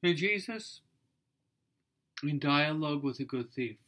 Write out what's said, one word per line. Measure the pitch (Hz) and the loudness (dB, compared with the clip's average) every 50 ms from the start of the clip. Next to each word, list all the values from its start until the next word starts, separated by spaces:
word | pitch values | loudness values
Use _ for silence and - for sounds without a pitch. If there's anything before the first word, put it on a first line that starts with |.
And | - 175 175 151 | 6 4 4 4
Jesus, | 180 202 208 202 190 - 226 - - - - - _ _ _ _ _ _ _ _ _ _ _ _ _ _ _ _ _ _ _ _ _ _ _ _ _ _ _ - | 4 2 2 0 -2 -6 -8 -8 -8 -12 -16 -20 _ _ _ _ _ _ _ _ _ _ _ _ _ _ _ _ _ _ _ _ _ _ _ _ _ _ _ -6
in | - 147 147 143 | -4 -2 -2 0
dialogue | 135 143 143 147 147 151 156 156 156 151 147 147 139 | 2 4 4 4 4 4 2 0 0 0 0 0 0
with | 139 123 - | -2 -2 -2
the | 135 | -6
good | 123 - 127 120 120 | -4 -4 -4 -4 -4
thief, | - - 127 117 107 - _ | -4 -4 -4 -4 -6 -10 _